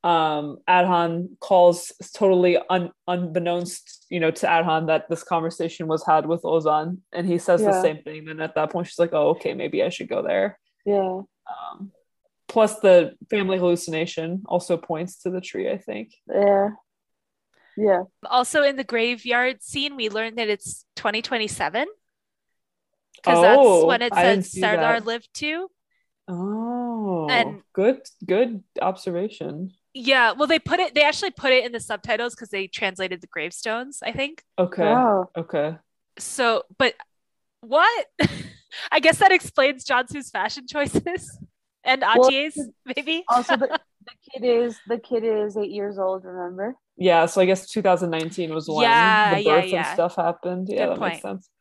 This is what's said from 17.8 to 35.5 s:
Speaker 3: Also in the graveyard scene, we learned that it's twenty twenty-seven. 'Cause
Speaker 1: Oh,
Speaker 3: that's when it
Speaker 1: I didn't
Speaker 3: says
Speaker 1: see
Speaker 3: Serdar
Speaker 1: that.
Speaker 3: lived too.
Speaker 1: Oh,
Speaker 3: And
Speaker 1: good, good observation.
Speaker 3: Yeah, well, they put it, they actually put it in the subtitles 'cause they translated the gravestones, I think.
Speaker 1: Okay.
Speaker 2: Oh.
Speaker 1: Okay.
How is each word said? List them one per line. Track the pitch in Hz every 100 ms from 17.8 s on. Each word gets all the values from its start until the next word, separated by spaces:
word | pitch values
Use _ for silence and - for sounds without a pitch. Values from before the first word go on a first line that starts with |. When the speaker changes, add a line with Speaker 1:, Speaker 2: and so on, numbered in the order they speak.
| 208 180 190 _ -
Speaker 3:
Also | 247 254 311
in | 277 269
the | 233
graveyard | 233 233 240 247 240 254 262
scene, | - - 285 277
we | 220
learned | 208 226 226
that | 220
it's | 202 - - _ -
twenty | 220 208
twenty-seven. | - 240 214 - 156 208 320 427 _ _ _ _ _ _ _ _ _ _ _ -
'Cause | - 170
Speaker 1:
Oh, | 180 262 254 175
Speaker 3:
that's | 160
when | 233
it | 240
Speaker 1:
I | 202
didn't | 180 196
Speaker 3:
says | 180
Speaker 1:
see | 190
Speaker 3:
Serdar | 208 190 226 233
Speaker 1:
that. | 220
Speaker 3:
lived | 233 _
too. | - 294 320 381 _ _ _ _ _ -
Speaker 1:
Oh, | 175 190 214 233 247 240 226 208 175 151
Speaker 3:
And | 233 151 - _
Speaker 1:
good, | - 208 262 - _ -
good | 185 247 214 _ -
observation. | 180 190 - 175 214 - 156 151 185 _ _ 269
Speaker 3:
Yeah, | 240 269 233
well, | 247 294
they | 320
put | - 349
it, | 359
they | 294
actually | 294 302 392
put | - 277
it | 254 247
in |
the | 233
subtitles | - 214 233 220 240 226
'cause | 220
they | 196 196
translated | - 196 185 185 180
the | 180
gravestones, | 170 156 - 233 226 262 -
I | -
think. | 254 277 320 _ -
Speaker 1:
Okay. | 180 190
Speaker 2:
Oh. | 175 240 247 202 180 170
Speaker 1:
Okay. | 165